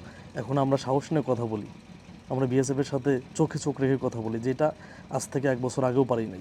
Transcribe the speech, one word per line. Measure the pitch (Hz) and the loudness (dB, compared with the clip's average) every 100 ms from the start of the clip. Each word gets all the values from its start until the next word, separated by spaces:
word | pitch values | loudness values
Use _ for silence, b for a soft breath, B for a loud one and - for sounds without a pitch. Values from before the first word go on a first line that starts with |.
| B B B | B B B
এখন | - 127 143 | -10 -2 2
আমরা | 135 135 | 4 2
সাহস | - 135 135 | 2 0 2
নিয়ে | 160 131 | 0 2
কথা | 120 | 0
বলি, | 117 107 92 - - - - - - | 0 -4 -6 -14 -18 -20 -20 -20 -6
আমরা | 131 135 | 0 2
বিএসএফের | 131 131 135 | 2 2 0
সাথে | 135 139 135 131 - | 0 0 2 2 0
চোখে | - 156 147 | 0 0 0
চোখ | 151 139 | -4 0
রেখে | 135 135 | 2 2
কথা | 127 113 | 0 -2
বলি, | 110 113 | -4 -2
যেটা | 120 131 151 - B B B | -2 2 0 0 B B B
আজ | 135 - | -6 -4
থেকে | 143 139 | 0 0
এক | 127 | 2
বছর | 127 127 | 0 0
আগেও | 131 123 | 2 4
পারি | 127 120 110 | 4 2 0
নাই, | 92 | -6